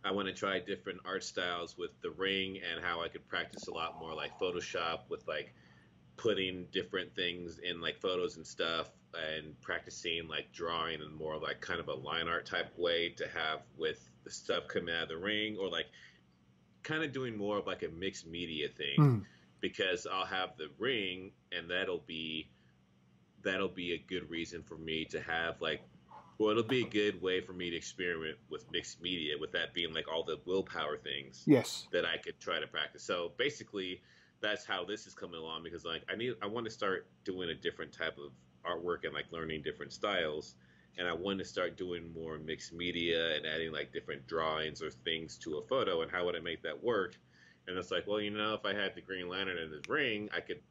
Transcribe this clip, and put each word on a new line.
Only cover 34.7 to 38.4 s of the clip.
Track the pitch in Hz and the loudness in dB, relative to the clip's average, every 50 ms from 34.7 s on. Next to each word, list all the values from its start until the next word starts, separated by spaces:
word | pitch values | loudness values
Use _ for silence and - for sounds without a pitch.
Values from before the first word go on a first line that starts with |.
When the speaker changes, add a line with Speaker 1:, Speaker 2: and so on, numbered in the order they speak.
| 101 92 90 | -2 -2 0
Speaker 1:
this | 90 104 104 - | -2 -4 -6 -6
is | 95 87 | -12 -10
coming | - 98 87 85 80 | -10 -10 -8 -6 -6
along | 80 80 80 80 82 | -4 -4 -4 -4 -6
because, | 80 85 80 73 | -6 -8 -6 -4
like, | 85 82 80 - - | -2 -4 -4 -2 -4
I | 92 | -2
need, | 104 117 127 113 - | 0 0 -2 -2 -2
I | 104 | -4
wanna | 101 107 123 117 110 | -2 -2 -2 -2 -4
start | 113 - - 98 92 87 - - - - - | -2 0 2 2 2 0 -2 -8 -20 -8 -6
doing | 101 92 92 90 85 | -4 -2 -2 -2 -2
a | 80 | -2
different | - - 82 - - 82 73 - | 0 -2 -2 -2 -2 -10 -10 -4
type | - 82 82 - | -2 -2 -2 -2
of | 73 71 71 65 - | -4 -12 -12 -14 -18